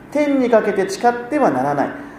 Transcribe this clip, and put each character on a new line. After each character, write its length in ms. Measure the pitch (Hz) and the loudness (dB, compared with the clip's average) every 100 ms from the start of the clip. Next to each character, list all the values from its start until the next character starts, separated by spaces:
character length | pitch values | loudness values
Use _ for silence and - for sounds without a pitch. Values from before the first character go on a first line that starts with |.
| - | -6
天 280 | 285 285 277 | -2 2 2
に 120 | 240 | 4
か 120 | 226 | 4
け 120 | 208 | 2
て 140 | 196 190 | -2 -2
誓 200 | - 240 | 0 0
っ 40 | 240 - | 0 -4
て 80 | 302 | 0
は 120 | 233 | 2
な 120 | 127 | 2
ら 120 | 135 | -2
な 120 | 143 123 | -2 -2
い。 20 | - - | -6 -14